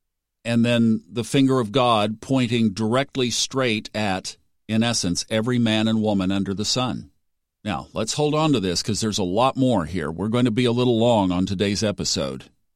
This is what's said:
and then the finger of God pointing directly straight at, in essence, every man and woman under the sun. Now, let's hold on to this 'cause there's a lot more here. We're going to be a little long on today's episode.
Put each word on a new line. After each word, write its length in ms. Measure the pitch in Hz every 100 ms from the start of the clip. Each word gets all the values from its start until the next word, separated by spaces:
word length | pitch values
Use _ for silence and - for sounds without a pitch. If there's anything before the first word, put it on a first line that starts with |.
| _ _ _ _
and 200 | 117 117
then 380 | 117 120 113 110 -
the 140 | 104
finger 340 | 110 143 131 131
of 140 | 104
God 480 | 131 123 110 104 110
pointing 520 | - 135 120 120 110
directly 580 | 95 110 127 139 139 123
straight 600 | - - 135 127 107 -
at, 420 | 107 107 92 - - _ _ -
in 140 | 110
essence, 440 | 117 113 92 87 -
every 300 | 110 117 123
man 300 | 110 107 110
and 120 | 110
woman 300 | 107 101 92
under 240 | 98 95
the 100 | 95
sun. 460 | 104 127 123 62 - _ _ _ _ _
Now, 240 | 107 73 -
let's 200 | 90 110
hold 220 | - 151
on 180 | 151 156
to 80 | 127
this 220 | 92 87
'cause 180 | - 98
there's 180 | 110 101
a 60 |
lot 320 | 87 101 131 135
more 300 | 127 107 78
here. 240 | 87 73
We're 180 | 82 107
going 160 | 120
to 80 | 123
be 140 | 117 123
a 60 |
little 260 | 120 123 113
long 340 | 117 113 92
on 140 | 90 92
today's 360 | 92 101 101
episode. 600 | 107 98 76 92 67 67 - _ _